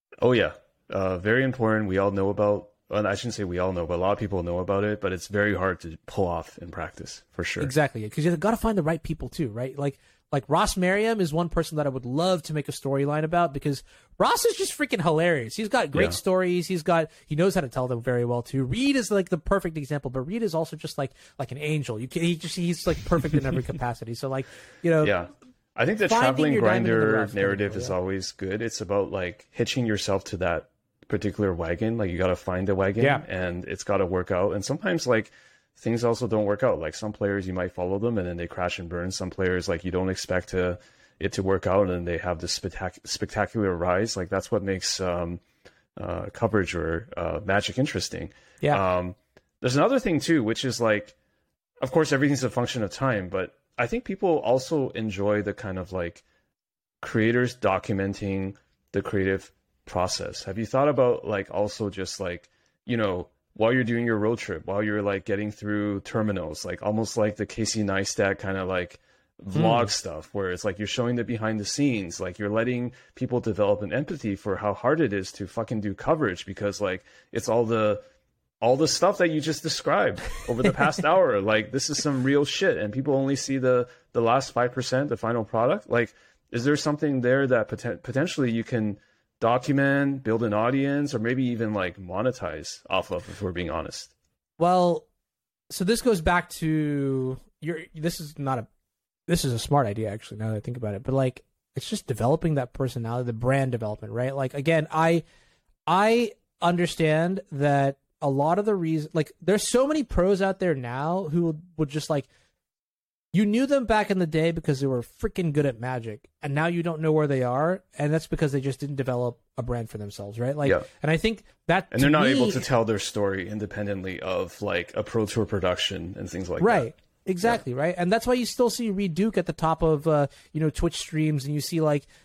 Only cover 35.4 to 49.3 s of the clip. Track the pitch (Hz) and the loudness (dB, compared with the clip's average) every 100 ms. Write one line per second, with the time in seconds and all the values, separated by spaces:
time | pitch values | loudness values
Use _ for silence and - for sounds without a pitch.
35.4 | - _ _ _ - 117 117 113 117 110 | -20 _ _ _ -2 0 0 0 0 2
36.4 | 104 104 127 82 78 - 107 104 101 98 | 2 2 2 0 -4 -6 -8 -2 -2 -2
37.4 | 92 92 90 - 90 98 117 110 87 87 | -2 -4 -4 -4 -2 0 0 0 -2 -4
38.4 | 85 - 90 - 85 87 90 - 92 - | -6 -4 -4 -4 -8 -6 -6 -6 -6 -2
39.4 | 92 90 87 85 92 90 95 92 - 92 | 0 0 0 -4 -2 0 0 -2 -2 -2
40.4 | - 92 90 87 - _ _ - 98 - | -2 0 0 -2 -10 _ _ -6 -4 -2
41.4 | 95 95 - 92 95 90 87 85 90 82 | 0 0 2 2 2 0 -4 -4 -4 -4
42.4 | 87 - 95 - 92 - - - 95 107 | -6 -6 -6 -6 -8 -10 -10 -6 -4 -2
43.4 | 98 113 98 85 90 90 113 - 87 95 | -2 0 0 0 2 2 0 -4 -4 -4
44.4 | - 117 95 95 - - 92 87 85 87 | 0 -2 0 -2 -2 -2 -2 -2 -4 -6
45.4 | - _ - _ _ - 95 87 92 - | -12 _ -20 _ _ -10 -8 -6 -8 -2
46.4 | 117 110 90 87 80 82 - - 82 80 | 2 2 0 -2 -2 -2 -4 -6 -4 -4
47.4 | - 98 - - 135 95 - 87 82 - | 0 0 0 -2 -2 -2 -6 -8 -12 -14
48.4 | _ _ 143 98 92 90 90 95 _ | _ _ 0 2 2 0 -2 -10 _